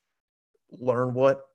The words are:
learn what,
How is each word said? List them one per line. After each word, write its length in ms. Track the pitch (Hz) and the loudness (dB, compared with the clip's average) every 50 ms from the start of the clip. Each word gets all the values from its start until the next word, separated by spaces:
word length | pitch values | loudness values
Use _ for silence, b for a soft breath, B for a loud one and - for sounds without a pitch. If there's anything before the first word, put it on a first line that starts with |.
| _ _ _ _ _ _ _ _ _ _ _ _ _ _ | _ _ _ _ _ _ _ _ _ _ _ _ _ _
learn 420 | - - 123 127 120 120 127 127 123 | -18 -10 -2 -2 0 0 0 -2 -2
what, 280 | 127 135 135 135 135 - _ | 2 2 2 2 0 -6 _